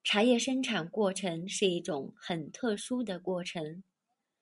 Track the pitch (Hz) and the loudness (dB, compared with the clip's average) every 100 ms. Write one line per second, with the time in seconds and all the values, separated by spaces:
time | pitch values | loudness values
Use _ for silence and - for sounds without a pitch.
0 | - 208 240 240 247 262 254 208 165 - | 0 4 6 6 4 0 0 -2 -2 2
1 | 202 185 190 165 185 - 196 175 175 147 | 2 2 -2 -4 -4 0 2 2 -2 -4
2 | - - - 170 147 - 247 208 - 254 | -6 -10 -6 -6 -6 -4 -2 -2 -2 -4
3 | 220 180 180 180 180 175 156 170 - _ | -4 -4 -4 -4 -4 -6 -8 -10 -16 _
4 | _ _ _ _ | _ _ _ _